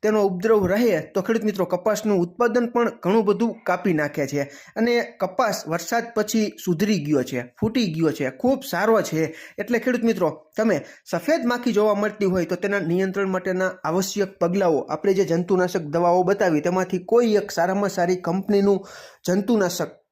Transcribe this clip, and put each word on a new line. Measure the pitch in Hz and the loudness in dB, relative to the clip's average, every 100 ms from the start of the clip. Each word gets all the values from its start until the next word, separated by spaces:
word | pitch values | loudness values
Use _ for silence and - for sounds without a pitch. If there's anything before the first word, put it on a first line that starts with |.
તેનો | 214 214 196 | 2 2 2
ઉપદ્રવ | 180 214 220 185 | 0 2 2 4
રહે | 202 240 170 - | 2 2 2 -2
તો | 196 | -4
ખેડૂત | 185 226 214 | 0 0 0
મિત્રો | 190 180 | -2 -2
કપાસનું | 180 196 208 220 196 | 0 0 0 0 0
ઉત્પાદન | 175 - 240 240 233 | 0 0 2 2 0
પણ | 240 233 - | 0 -2 -2
ઘણું | 175 220 208 | 0 2 2
બધું | 185 233 226 | 2 0 -2
કાપી | - 180 190 156 | -2 -2 0 0
નાખે | 147 151 139 | 0 -2 -4
છે | 143 139 - - - | -4 -6 -10 -14 -2
અને | 233 240 - - | 0 0 -2 -6
કપાસ | 180 - 233 - - | -6 0 -2 -2 -4
વરસાદ | 165 - 233 233 | -6 -2 -4 -2
પછી | 226 208 226 214 - | -4 0 0 0 -4
સુધરી | - 165 202 202 | -4 0 0 0
ગયો | 147 147 | 2 0
છે, | 127 127 123 _ | 0 -6 -8 _
ફૂટી | 220 233 208 | -2 0 -2
ગયો | 160 160 | 0 -2
છે, | 139 135 | 0 -6
ખૂબ | - 247 269 | -2 0 0
સારો | - 175 214 220 | -2 -2 2 2
છે. | - 156 156 - - - | 0 -2 -4 -6 -18 -12
એટલે | 202 240 | -4 -2
ખેડૂત | 247 240 226 | 0 0 0
મિત્રો | 214 170 143 - - | 2 0 -2 -12 -2
તમે | 226 160 - - | 0 0 -4 -20
સફેદ | - 170 - 320 | -6 -4 0 0
માખી | 240 247 247 208 | 0 -2 0 2
જોવા | 214 202 | 2 2
મળતી | 208 208 196 | 0 0 0
હોય | 185 165 | 0 0
તો | 180 | -2
તેના | 202 202 165 | -2 -2 0
નિયંત્રણ | 180 190 190 190 | 0 0 -2 -2
માટેના | 185 190 185 185 185 | -2 -2 -2 -2 -2
આવશ્યક | 151 170 190 208 196 - | -4 -2 -2 -4 -4 -2
પગલાઓ | 175 185 175 147 | 0 2 2 2
આપણે | - 156 202 185 | 0 -4 0 2
જે | |
જંતુનાશક | 170 165 175 185 180 185 151 | 2 0 2 0 2 -2 -4
દવાઓ | 160 175 180 | 0 2 4
બતાવી | 180 202 196 151 151 | 2 2 2 2 0
તેમાંથી | 180 180 185 180 | 0 -2 -4 2
કોઈ | 233 240 208 | 4 4 2
એક | 202 | 0
સારામાં | - 175 190 202 185 | -2 0 2 -2 0
સારી | 175 180 175 | 0 0 0
કંપનીનું | 190 190 202 196 196 196 - - - - | -2 2 2 4 2 -2 -20 -20 -12 -2
જંતુનાશક | 185 196 226 180 180 160 - _ | -2 2 2 0 -2 -8 -8 _